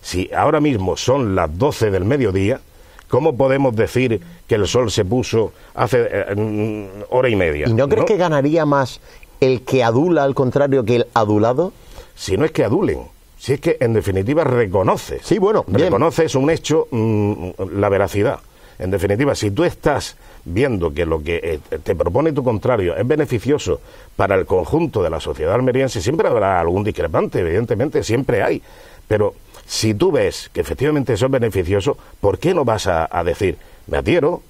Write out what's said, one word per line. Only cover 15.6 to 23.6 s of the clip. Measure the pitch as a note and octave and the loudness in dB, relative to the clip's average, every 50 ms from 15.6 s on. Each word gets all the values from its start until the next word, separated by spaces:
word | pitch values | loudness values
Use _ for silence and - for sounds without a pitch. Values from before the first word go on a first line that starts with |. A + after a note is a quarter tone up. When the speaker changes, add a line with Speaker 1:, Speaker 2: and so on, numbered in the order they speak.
| - - | 0 0
Speaker 2:
bien. | - A#2+ D#3+ F3+ | 0 2 2 2
Speaker 1:
Reconoces | E3 - D3+ E3 - - E3 D3+ - | 2 2 2 0 2 2 0 2 2
un | C3 C3 D3 | 0 2 2
hecho, | E3 - - - D3 D#3+ D#3 - | 0 -2 -2 0 0 0 0 0
mm, | - A#2 A2 A2+ A2 G#2 G#2 G2+ G#2 - D#2+ F2+ - - F#2+ F#2 D#2+ | -2 -2 0 0 2 2 0 0 -2 -4 -6 -10 -8 -8 -8 -6 -2
la | G2+ G2+ G#2 | 0 2 2
veracidad. | G2 F#2+ G2 F#2 - G2+ G2+ C3 - - - - - - - - - - | 2 2 2 0 0 0 0 0 -2 -4 -10 -20 -20 -20 -20 -20 -14 -8
En | - F#2 | -6 -4
definitiva, | F#2+ G2 F2 F#2+ G2+ G#2 C#3+ C#3+ A2 | -2 0 0 0 0 2 2 0 0
si | - - G#2 | 0 -2 -2
tú | G2 A2 E3+ | 0 0 0
estás | F3+ - - - D#3+ C#3+ A2+ - - - - - - - - - | 0 0 0 -2 0 0 0 -4 -8 -14 -18 -20 -20 -20 -20 -14
viendo | - E2+ G2+ C3+ C#3+ A#2+ G2 E2+ E2 D2 | -6 -2 0 0 0 0 -2 -2 -2 -2
que | D2+ E2+ | -2 -2
lo | D#2+ D#2+ D#2+ D2+ | -2 -2 -4 -2
que, | D#2+ E2+ E2 - E2 E2 D2+ - - | -4 -4 -4 -2 -4 -6 -6 -6 -10
eh, | - D2+ - | -10 -10 -4
te | - G2+ | -4 -2
propone | E2 - D#2+ E2+ B2 D3 E3 D3+ | 0 0 0 0 0 0 0 0
tu | C3+ C3 | 0 -2
contrario | B2+ A#2 G2+ - B2 B2+ A2 F#2+ E2+ E2 D#2+ | 0 -2 0 0 0 0 2 0 -2 -2 -2
es | A2 B2 | 0 0
beneficioso | C3 - D3+ - B2+ G#2+ - A#2 D3 C#3 | 0 0 0 -2 -2 -4 0 0 -2 0